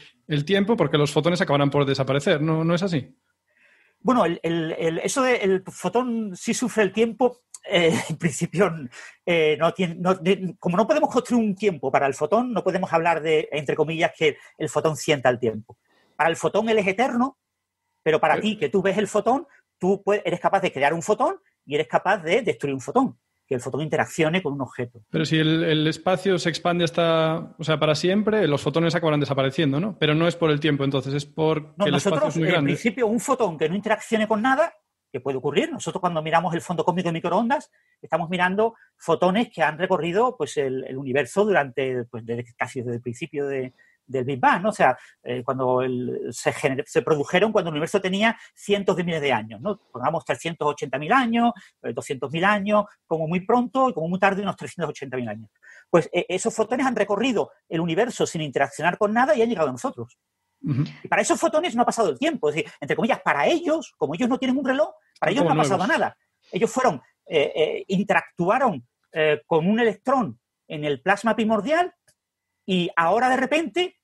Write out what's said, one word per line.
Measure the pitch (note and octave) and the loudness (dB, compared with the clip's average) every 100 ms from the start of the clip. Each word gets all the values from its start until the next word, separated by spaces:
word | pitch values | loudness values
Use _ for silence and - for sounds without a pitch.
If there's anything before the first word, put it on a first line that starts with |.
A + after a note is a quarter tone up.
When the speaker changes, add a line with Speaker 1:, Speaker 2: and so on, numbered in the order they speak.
| - _ - | -20 _ -4
Speaker 1:
el | D3 D3 | -2 0
tiempo | G3 G3+ G#3+ | 2 2 2
porque | C#3+ D3+ | 2 2
los | C#3+ | 2
fotones | D#3 D#3+ F3 | 2 2 2
acabarán | F3+ C#3+ C#3+ | 2 2 4
por | D3 C3+ | 2 2
desaparecer, | C3+ C3 C#3 G3+ D3+ | 0 0 0 2 2
¿no, | D#3+ D#3+ | 2 0
no | E3 | 0
es | F3 | 0
así? | G3 D#3+ - _ _ _ _ _ _ _ _ _ | 0 -2 -6 _ _ _ _ _ _ _ _ _
Speaker 2:
Bueno, | F#3+ B3 E3+ | 0 2 2
el, | E3+ | 0
el, | E3 E3+ D#3+ - | -2 -2 -2 -2
el, | E3 E3+ | -2 -2
eso | F#3+ C#4 | -2 0
de | B3+ A#3+ | 0 2
el | G3 F#3+ - | 2 0 -2
fotón | - F3+ A#3 B3+ A3+ G#3 F3+ | -8 -2 0 -2 -4 -6 -6
sí | - | -4
sufre | G#3+ A#3 A3 | -2 -2 2
el | F#3+ | 2
tiempo, | G#3 A#3 A3+ B3 - _ - - | 2 0 2 0 0 _ -20 -2
eh, | F#3 E3 | 2 4
<laughs> | E3+ - | 2 -2
en | D#3 | -4
principio, | E3+ - E3+ D#3+ G#3 D#3+ B2+ - - - - | -4 -4 -4 0 0 0 -10 -14 -20 -8 -2
eh, | E3+ D3+ D3+ | 2 2 2
no | E3 | 0
tiene, | E3 F3 E3+ | 0 -4 -2
no, | F3+ F#3 | -2 0
de, | E3 G3 F#3 - | 0 0 -2 -6
como | F3+ F3+ | -2 2
no | A3 | 2
podemos | D4+ D#4 | 2 2
construir | B3 - A#3+ | 0 0 0
un | G#3+ F#3+ | 0 0
tiempo | G#3 D3+ C3 | -2 -2 0
para | C#3 C#3 | 2 0
el | |
fotón, | C3+ D3+ A3 B3 | 0 0 0 0
no | G3 | -2
podemos | F#3 F#3 F#3 | 0 -2 0
hablar | E3 E3+ D#3+ | 0 2 0
de, | D#3+ D#3 - | 2 0 0
entre | D3+ D3+ D3+ | -4 -2 -2
comillas, | D3+ D#3+ E3 - | -2 0 -2 2
que | D#3 - - - | 0 0 -8 -8
el | D#3 | -4
fotón | D3 D#3+ D3 | 0 0 0
sienta | - C#3+ B2+ | 0 2 2
el | A#2+ | 2
tiempo. | A#2 G#2+ - - _ _ _ - | -2 -4 -10 -20 _ _ _ -2
Para | D#3+ | 0
el | E3 | 0
fotón | E3 G3 A3+ | -2 0 0
él | A3 | 0
es | F#3+ | 0
eterno, | F#3+ C4+ A#3 C4 - _ _ _ _ _ _ | 0 0 0 -2 -6 _ _ _ _ _ _
pero | D#3+ D#3 | 0 2
para | D#3 D3+ | 4 2
Speaker 1:
Pero | |
Speaker 2:
ti, | G#3+ G#3 | 0 -2
que | D3 | -2
tú | G3 | 0
ves | F#3+ F#3+ | 0 0
el | G3 | 0
fotón, | G#3 A3 C4+ - _ _ _ | 0 2 0 -2 _ _ _
tú | F#3 G3 G3 | 0 0 0
pue-, | G#3 F3 | 0 0
eres | - | -2
capaz | E3+ G3 | 0 2
de | F3+ | 0
crear | C3+ C#3+ | 0 0
un | E3 | 2
fotón | D#3+ G#3+ D4+ G4 _ _ - | 0 0 0 -2 _ _ -4
y | D3 | -2
eres | D#3 | 0
capaz | E3+ F3+ G3+ | 0 0 -2
de | D#3 A3 | 0 0
destruir | F3+ - C#3+ C3+ | 0 -4 -4 -4
un | |
fotón, | - B3 C4 - _ _ - | -2 0 0 -4 _ _ -6
que | B2+ | -6
el | |
fotón | C3+ C#3 | -4 -6
interaccione | D#3 D3+ A#2 - D#3 F#3 | -2 -2 -2 0 0 0
con | D3+ | -2
un | C#3 | -4
objeto. | B2+ - A#2+ A2 _ | -8 -8 -10 -12 _
Speaker 1:
Pero | D#3+ | -4
si | D#3 D#3+ | 0 2
el, | D#3 D#3+ | 2 2
el | E3 D#3 D3+ | 2 0 0
espacio | D#3 F#3 F3+ G3 F3 | 0 0 0 2 0
se | E3+ | 0
expande | D3 F3+ F3 | -2 0 0
hasta, | E3+ F3 E3 E3 D#3+ E3 D#3+ - | 0 2 2 2 2 -2 -6 -6
o | |
sea, | D#3 D3+ | -2 2
para | D#3 D3 | 2 2
siempre, | F3 G3+ G#3 G#3+ D#3+ | 2 2 2 2 2
los | C#3 | 2
fotones | D3+ E3 E3 | 0 2 2
acabarán | E3+ D#3+ D3 | 2 2 2
desapareciendo, | C3+ C#3 C3+ D3+ D3+ C#3 | 2 0 0 2 0 0
¿no? | G#3 F3 | -2 0
Pero | D3+ D3+ | 2 4
no | E3+ | 2
es | E3+ | 2
por | D#3+ | 2
el | D3 | 2
tiempo, | D#3 C#3 | 2 0
entonces, | C#3 C#3 C3+ | 0 0 -2
es | C#3+ D3 | -6 -6
porque | - D#3 D#3 D3+ - | -2 0 0 -4 -2
Speaker 2:
No, | G#3 | 0
Speaker 1:
el | - | 2
espacio | G3+ D#3+ | 2 2
Speaker 2:
nosotros, | D4+ E3 | 0 0
Speaker 1:
es | |
muy | D#3+ | 2
Speaker 2:
en | F3 | 2
Speaker 1:
grande. | C#3 | 2
Speaker 2:
principio, | - A#3+ C4 A3 | 0 -2 0 0
un | A3+ | 0
fotón | - C4 G#3 D#3+ | 0 0 0 0
que | D#3 | -2
no | G3 | -2
interaccione | A3 G#3+ - G#3+ G#3+ | -2 -2 0 -2 0
con | G#3+ | 0
nada, | B3+ C4+ E4 - _ _ _ | 2 2 0 -4 _ _ _
que | B2+ | -8
puede | C#3 C3+ | -4 -4
ocurrir, | C#3+ D#3 E4 | -2 0 -2
nosotros | C4 E3+ F3+ | -4 -8 -4
cuando | F3+ D#3+ | -4 -2
miramos | D#3 E3 D3+ | 0 0 0
el | E3 | -4
fondo | - E3 | -4 -2
cósmico | D#3+ F3 E3+ | 2 2 2
de | |
microondas, | E3 F3 F#3 A#3 D4 - _ _ _ | -2 0 0 2 0 -4 _ _ _
estamos | - E3 E3 | -4 -2 0
mirando | F3+ F3+ G3 A3+ A3+ _ _ | 0 0 2 0 -2 _ _
fotones | - D#3+ F3+ G3 A#3+ | -2 2 2 2 0
que | - | 0
han | D3+ D#3 | -2 0
recorrido, | F3+ F3+ E3+ F#3+ B3 A#3+ | 0 0 0 2 0 0
pues, | C#3+ D#3 | -4 -2
el, | C3+ C3 - | -2 -4 -6
el | C3+ | -8
universo | C3+ C3+ C3 G3 G#3+ | -2 -2 0 0 2
durante, | E3+ C#3 C3 C3 B2+ A#2+ | 2 0 -2 -2 -4 -6
pues, | A2+ A2+ | -10 -8
desde, | A#2 A#2 - | -8 -8 -8
casi | A#2 C3 | -8 -6
desde | A#2+ A#2+ | -6 -6
el | |
principio | B2 A#2+ E3 C#3+ C#3+ | -8 -10 -8 -6 -6
de, | C3+ C3 - _ _ - | -6 -8 -12 _ _ -8
del | C3 B2+ | -6 -4
Big | C3 | 0
Bang, | C4+ G#3 | 2 2
¿no? | G#3 | 0
O | |
sea, | - D3 - - _ | 2 2 2 -6 _
eh, | - B2+ B2 | -8 -6 -4
cuando | C3 B2+ B2+ | -2 0 2
el, | C3 B2 B2 B2 - | 0 -2 -4 -6 -8
se | A#2+ D3 | -6 -4
gener-, | - C#3+ C3 - | 0 -2 -2 -2
se | D#3+ | 0
produjeron | - D3+ C#3 F3+ A3 | 2 0 0 2 2
cuando | G#3+ E3 | 2 0
el | |
universo | D3+ E3 G3+ | -2 0 0
tenía | F#3+ G3 A3+ - - _ | 0 0 0 0 -8 _
cientos | - G3+ G3 F3 | -2 0 2 0
de | F3 | 0
miles | D#3+ | 0
de | C#3+ | 0
años, | A#2 A2 G#2+ | 0 -2 -8
¿no? | F3 G3 _ | -6 -6 _
Pongamos | A#2 C3 A2 - | -6 -4 -2 -2
trescientos | C3+ E3 E3 D3+ | -4 -4 -4 -2
ochenta | C#3+ C#3+ C3+ | -2 -4 -4
mil | D3+ | 2
años, | C4 A#3 A#3 A#3 - - _ | 2 2 2 0 0 -10 _
eh, | B2+ | -10
doscientos | A#2+ - C3+ C#3 | -8 -6 -6 -6
mil | E3 | 0
años, | G3 G#3 G3+ G#3 G#3 _ - | 2 2 2 0 0 _ -6
como | D#3+ D#3+ | -4 -2
muy | F3+ F#3 | -2 0
pronto | B3 B3 C4 C4 | 0 2 0 0
y | |
como | D#3+ E3 | 0 -4
muy | F#3 | 2
tarde | G3 F#3+ | 2 2
unos | G3 - | -4 -6
trescientos | C#3 - D3+ | -10 -6 -6
ochenta | - C#3 B2+ | -6 -8 -6
mil | A#2 | -6
años. | G#2+ A2 _ - - _ | -8 -14 _ -20 -20 _
Pues, | E3+ - | 2 2
eh, | F3 - | -2 -2
esos | F#3 A3+ | -2 -2
fotones | - G#3+ C4 C4 | -2 -2 0 0
han | A3 | 0
recorrido | G3 G3+ C4 G3+ B2+ _ - | 0 0 0 0 -2 _ -8
el | E3 | -4
universo | E3+ D#3+ - - D#3+ | 0 0 0 0 -2
sin | E3+ | -2
interaccionar | D3+ C3+ C#3 - E3 - | -2 0 -2 0 -2 0
con | G#3 | 0
nada | A3+ C4+ C4+ | 2 2 2
y | |
han | A3+ | 2
llegado | F#3+ D3 | 0 -2
a | |
nosotros. | B2+ - - A2+ _ _ _ _ _ | -2 -6 -8 -14 _ _ _ _ _
Speaker 1:
Ujú. | - B2 D#3 - | -2 -2 -2 -6
Speaker 2:
Y | - | -2
para | F#3 | 0
esos | A3+ E4+ | 2 2
fotones | E4+ D#4 F4 A#3 | 2 2 0 0
no | |
ha | A#3 | 0
pasado | A#3 F#3+ | 2 0
el | C3 | 0
tiempo. | D#4 D4 D3+ | -2 0 -2
Es | D3+ | -2
decir, | D3+ - | -6 -8
entre | F#3 D#3 | -4 0
comillas, | A3+ A3+ | 0 0
para | E3+ C#3+ D3+ | 0 2 2
ellos, | D#4+ F4 D#4 - - | 2 0 -2 -4 -4
como | A#3+ - | -4 0
ellos | B3 | 0
no | C4+ | 0
tienen | C4 C4 | 0 0
un | C#4 | 0
reloj, | C4+ F4 - _ - | 0 0 -4 _ -4
para | D#3+ | 0
Speaker 1:
Son | |
Speaker 2:
ellos | A#3 E3 | 2 2
no | |
Speaker 1:
como | D#3 | 4
Speaker 2:
ha | |
pasado | D3 F#3 G#3 | 2 2 0
Speaker 1:
nuevos. | D4+ | 0
Speaker 2:
nada. | A#2+ - _ _ _ | -2 -6 _ _ _
Ellos | F#3 A3 | -2 -2
fueron, | C4 B3+ C#3+ - _ - | 2 0 0 -6 _ -2
eh, | D#3+ - - | 0 0 0
eh, | D#3 - - | -2 -2 -2
interactuaron, | F#3+ G3+ E3+ - - F3 B3+ C4 C#3 - _ _ | -2 0 0 -2 -2 0 2 2 -2 -10 _ _
eh, | D#3+ D#3 D3+ - | 0 0 0 0
con | E3 F3 | 0 2
un | A3 | 2
electrón | A#3 G3 - C4+ E3+ A2+ _ _ - | 0 -2 -2 0 -2 -8 _ _ -14
en | D#3 D3+ | -6 -4
el | C#3 | -2
plasma | F#3 G3+ A3+ A3 | 0 0 0 0
primordial | A3 A3 G3+ D#4+ F4+ - _ _ _ _ _ _ - | 0 0 0 0 -2 -6 _ _ _ _ _ _ -2
y | F#3 E3+ - | 0 0 0
ahora | E3 A3 B3+ | 2 2 2
de | B3+ | 2
repente | B3+ D4+ D#4 F4 F#4 - | 0 0 -2 -2 -4 -6